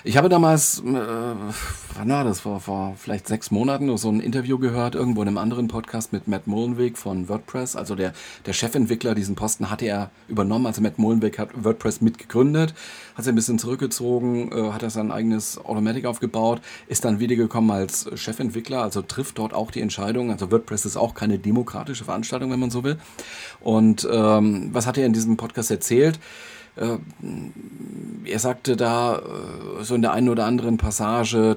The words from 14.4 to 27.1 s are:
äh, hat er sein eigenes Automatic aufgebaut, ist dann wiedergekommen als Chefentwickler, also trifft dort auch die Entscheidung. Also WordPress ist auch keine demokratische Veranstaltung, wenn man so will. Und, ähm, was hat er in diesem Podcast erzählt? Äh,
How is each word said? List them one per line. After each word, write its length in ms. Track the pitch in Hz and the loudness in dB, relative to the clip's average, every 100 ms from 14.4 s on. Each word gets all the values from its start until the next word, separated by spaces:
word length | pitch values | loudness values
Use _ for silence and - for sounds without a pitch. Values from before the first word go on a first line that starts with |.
| 120 | -2
äh, 220 | - 107 | -2 -2
hat 100 | 107 | -2
er 80 | 113 | -4
sein 220 | 110 107 | -2 -2
eigenes 440 | 107 113 110 107 - | 0 2 0 -2 -8
Automatic 400 | - 110 107 120 | -4 0 0 0
aufgebaut, 580 | 123 117 120 113 113 117 - - - | -4 -2 -2 0 2 0 -4 -18 -6
ist 160 | 123 | -2
dann 160 | 120 104 | 0 2
wiedergekommen 500 | 117 120 113 117 113 | 2 2 2 4 2
als 380 | 101 95 - - 95 | 2 0 -4 -6 -8
Chefentwickler, 680 | - 113 127 113 113 131 | -8 -4 -4 -4 -6 -4
also 200 | 107 101 | -2 -2
trifft 360 | 92 - 135 - | -6 -6 -6 -4
dort 160 | 110 | -4
auch 160 | - 113 | -2 -4
die 120 | - | -2
Entscheidung. 500 | 107 101 101 120 120 | -4 -2 -2 0 0
Also 180 | 98 92 | -2 2
WordPress 340 | 113 - 107 | 2 2 -4
ist 120 | 107 - | -4 0
auch 180 | 117 | -2
keine 240 | - 107 98 | 0 0 0
demokratische 640 | 104 120 117 104 - 120 | 2 0 0 -6 -8 -8
Veranstaltung, 480 | 101 92 117 127 131 | -6 -6 -4 -4 -2
wenn 80 | 127 | -2
man 140 | 127 | -2
so 100 | 120 | 0
will. 160 | 131 156 - - - - - - | -2 -4 -6 -18 -16 -14 -16 -8
Und, 440 | - 110 110 107 - | 2 6 8 6 2
ähm, 600 | 113 107 107 107 101 104 | 4 6 6 6 2 -2
was 160 | 117 120 | -2 0
hat 100 | 135 | 2
er 80 | 131 | 4
in 60 | |
diesem 240 | 113 113 110 | 4 2 0
Podcast 340 | 113 - 110 | 0 -4 -2
erzählt? 480 | 104 - 120 151 160 - - - - - | -2 2 6 6 4 -8 -18 -18 -20 -16
Äh, 220 | - 117 113 - | -6 -4 -4 -8